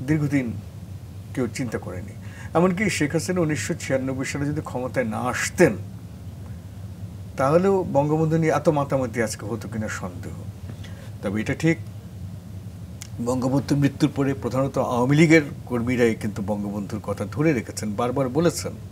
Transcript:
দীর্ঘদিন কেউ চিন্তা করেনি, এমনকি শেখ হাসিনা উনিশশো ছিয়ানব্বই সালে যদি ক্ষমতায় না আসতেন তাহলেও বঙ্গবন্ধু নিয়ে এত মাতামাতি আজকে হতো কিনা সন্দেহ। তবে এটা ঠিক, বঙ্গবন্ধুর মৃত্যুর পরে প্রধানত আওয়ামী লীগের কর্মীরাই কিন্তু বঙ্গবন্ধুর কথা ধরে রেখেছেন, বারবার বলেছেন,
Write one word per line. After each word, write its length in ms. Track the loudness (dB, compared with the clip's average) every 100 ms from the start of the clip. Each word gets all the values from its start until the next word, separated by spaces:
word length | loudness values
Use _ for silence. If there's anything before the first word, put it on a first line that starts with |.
| 0
দীর্ঘদিন 400 | 2 2 0 0 -4 -10 -12 -12 -12 -12 -14 -8
কেউ 120 | -4 -2
চিন্তা 240 | -2 -4 -6
করেনি, 360 | -6 -10 -10 -12 -14 -12 -2
এমনকি 360 | 4 4 4 0
শেখ 220 | 0 0
হাসিনা 280 | 0 0 0
উনিশশো 340 | 2 0 -2 -4
ছিয়ানব্বই 440 | 0 0 0 -4
সালে 220 | -4 -2 -2
যদি 140 | -2
ক্ষমতায় 420 | -4 -6 -4 0 0
না 120 | 0
আসতেন 540 | -2 -2 0 6 6 6 -4 -12 -12 -14 -14 -12 -12 -12 -14 -12 -12 -10 -10 -10 -8 0
তাহলেও 480 | 4 6 6 4 2
বঙ্গবন্ধু 440 | 2 4 4 4 4
নিয়ে 160 | 4
এত 160 | 4 4
মাতামাতি 540 | 4 4 0 0 0
আজকে 240 | -2 -2 -6
হতো 220 | -6 -6
কিনা 200 | -6 -4
সন্দেহ। 460 | -6 -8 -8 -10 -10 -10 -12 -12 -12 -12 -12 -12 -6
তবে 180 | -2 -2
এটা 140 | -2
ঠিক, 220 | 0 2 0 -4 -12 -14 -12 -12 -12 -14 -14 -14 -12 -14 -14 -12 -6 -2
বঙ্গবন্ধুর 520 | 0 2 0 2 2
মৃত্যুর 320 | 2 4 2 2
পরে 180 | 0
প্রধানত 440 | 0 -2 0 0 0
আওয়ামী 380 | 0 2 6 8
লীগের 280 | 10 8 6 -4 -4
কর্মীরাই 480 | -2 0 4 4
কিন্তু 280 | 4 -2 -4 -2
বঙ্গবন্ধুর 540 | -2 -2 -4 -6 -6
কথা 220 | -4 -4 -2
ধরে 180 | 2 2
রেখেছেন, 360 | 2 0 -4 -4
বারবার 360 | -2 0 0 0
বলেছেন, 440 | 2 2 2 -4 -8 -12